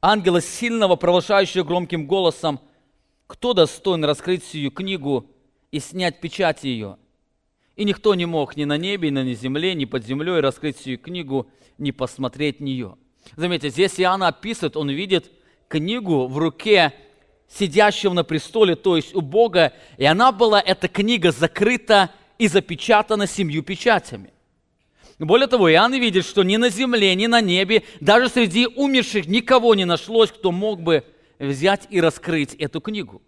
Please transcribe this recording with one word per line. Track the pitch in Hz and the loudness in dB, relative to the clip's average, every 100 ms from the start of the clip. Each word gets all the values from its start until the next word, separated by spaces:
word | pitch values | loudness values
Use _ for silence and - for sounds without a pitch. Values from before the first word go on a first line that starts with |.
ангела | 165 214 180 175 | 2 2 2 0
сильного, | 165 - 233 233 202 175 | -2 -6 -4 0 2 2
провозглашающего | 175 175 165 202 190 185 | 2 0 2 0 0 -2
громким | 160 180 175 170 143 | -2 -4 -4 -8 -2
голосом: | 196 175 - 160 139 _ _ _ _ _ _ _ | 0 0 0 -6 -6 _ _ _ _ _ _ _
'Кто | - 247 | -8 -2
достоин | 220 156 - 196 170 151 | 2 2 2 -4 -2 -2
раскрыть | 147 - 180 | -4 -4 -6
сию | - 156 139 | -6 -8 -8
книгу | 135 190 190 139 135 - _ _ _ _ | -8 -8 -6 -4 -4 -6 _ _ _ _
и | 151 | -12
снять | - 185 180 - | -10 -6 -6 -6
печать | 165 - 175 151 | -12 -2 -2 -2
ее?' | 139 120 104 101 _ _ _ _ _ _ _ - | -6 -6 -8 -14 _ _ _ _ _ _ _ -6
И | 208 | -4
никто | 196 214 190 | 0 0 0
не | 175 | 0
мог | 165 139 - | -2 -4 -4
ни | |
на | 147 147 | -4 -2
небе, | 180 202 160 | -4 -4 -2
ни | 139 | -2
на | 131 117 | -4 -4
земле, | 131 139 175 175 | -6 -4 -4 -4
ни | 135 | -4
под | 131 | -6
землей | 110 135 165 175 | -6 -6 -2 0
раскрыть | 139 - 151 135 | 0 -2 -8 -8
сию | 131 123 | -10 -12
книгу, | - 180 143 135 117 _ _ _ | -10 -12 -6 -6 -6 _ _ _
ни | 143 | -8
посмотреть | - 127 - 131 131 147 - | -6 -8 -6 -8 -4 -6 -4
в | |
нее». | 143 131 107 - _ _ - - | -8 -8 -10 -16 _ _ -20 -8
Заметьте, | 175 170 147 | -4 -4 -4
здесь | 131 190 - | 0 -2 0
Иоанн | 185 190 | 0 0
описывает, | 180 147 208 226 160 156 | -2 -4 -10 -6 -6 -4
он | 147 | -6
видит | 139 196 175 - _ _ _ _ | -6 -2 -2 -2 _ _ _ _
книгу | 156 160 240 196 151 127 | -6 -4 -4 0 0 0
в | 135 | -2
руке | 160 156 214 202 156 - _ _ _ _ _ | -4 -4 2 4 2 -2 _ _ _ _ _
сидящего | - 196 147 208 208 - | -4 0 4 4 4 -2
на | 180 | 0
престоле, | 160 160 - 226 202 165 | -2 -4 -4 2 2 2
то | 196 165 | 2 0
есть | - | 0
у | 190 | -6
Бога, | 143 185 233 175 151 - - - | -2 2 2 4 2 0 -20 -2
и | 139 | 0
она | 170 254 | 4 2
была, | 202 233 208 | 4 2 4
эта | 185 185 180 | 2 -2 -2
книга, | - 208 233 170 | -2 0 2 2
закрыта | 139 - - 208 247 - 208 185 - _ _ | 2 -2 0 0 0 2 4 4 -4 _ _
и | 220 | 2
запечатана | 180 190 175 - 214 214 214 202 | 2 -2 -10 2 2 2 -2 -2
семью | - 180 147 | -2 -4 -4
печатями. | 139 190 240 208 - 113 98 _ _ _ _ _ _ _ _ _ | -8 -4 0 0 -2 -18 -18 _ _ _ _ _ _ _ _ _
Более | 156 226 269 | 2 2 4
того, | 247 180 | 4 6
Иоанн | 160 226 | 6 4
видит, | 262 240 185 175 | 2 0 0 0
что | - | 0
ни | 185 214 | 2 2
на | 240 | 0
земле, | 190 262 240 196 185 | 0 -2 2 2 2
ни | 226 | 2
на | 233 | 2
небе, | 208 180 190 220 - - | 2 0 2 0 -2 -4
даже | 151 220 254 | 4 4 4
среди | 254 220 180 240 | 2 2 2 0
умерших | 247 277 262 220 214 160 | 0 0 0 0 -4 -2
никого | 214 240 254 233 208 | -4 2 4 4 2
не | |
нашлось, | 180 170 - 226 220 | 2 -2 -2 2 2
кто | - 190 | 2 -4
мог | 175 208 196 | -2 -4 -4
бы | 165 156 - _ _ _ | 0 0 0 _ _ _
взять | 139 139 170 202 - | -6 -2 0 0 -2
и | 202 | 0
раскрыть | 160 - - 160 143 | 0 -2 -6 -4 -4
эту | - 147 165 | -6 -10 -8
книгу. | - 214 131 92 | -10 -10 -10 -16